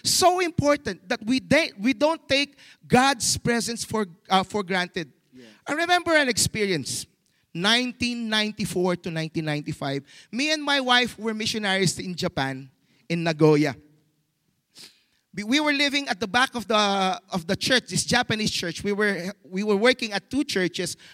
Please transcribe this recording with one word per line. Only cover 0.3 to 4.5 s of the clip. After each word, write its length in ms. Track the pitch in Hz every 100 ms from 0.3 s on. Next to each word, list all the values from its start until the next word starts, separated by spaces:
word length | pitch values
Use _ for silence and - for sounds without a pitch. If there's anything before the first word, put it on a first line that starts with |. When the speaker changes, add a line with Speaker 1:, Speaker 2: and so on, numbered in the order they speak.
| 359
Speaker 1:
important 680 | 349 - 285 285 226 180 -
that 160 | 240
we 160 | 214 254
de-, 320 | 175 277 330 -
we 140 | 214
don't 340 | 233 294 320 -
take 300 | 277 285 - - - 147
God's 500 | 240 269 262 - -
presence 460 | 233 233 208 233
for, 220 | - 220 202 165 -
uh, 140 | 190
for 200 | 196